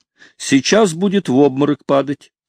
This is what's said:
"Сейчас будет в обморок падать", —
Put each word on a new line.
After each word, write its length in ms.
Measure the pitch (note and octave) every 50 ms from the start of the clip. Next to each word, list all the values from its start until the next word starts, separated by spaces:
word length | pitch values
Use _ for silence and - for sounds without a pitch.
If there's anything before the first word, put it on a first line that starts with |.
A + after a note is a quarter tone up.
| _ _ _ _ - _ _
"Сейчас 560 | - - - C#3 C3+ - - F#3+ G#3+ A3+ F3+ D#3
будет 360 | E3+ G3 G3+ F#3+ G3 - -
в 60 | B2
обморок 480 | C3+ D3 C#3 C3 C3+ D3 D3 C#3+ - _
падать", — 460 | - C#3 C#3 C3+ C#3 C#3 - _ _ _ _ _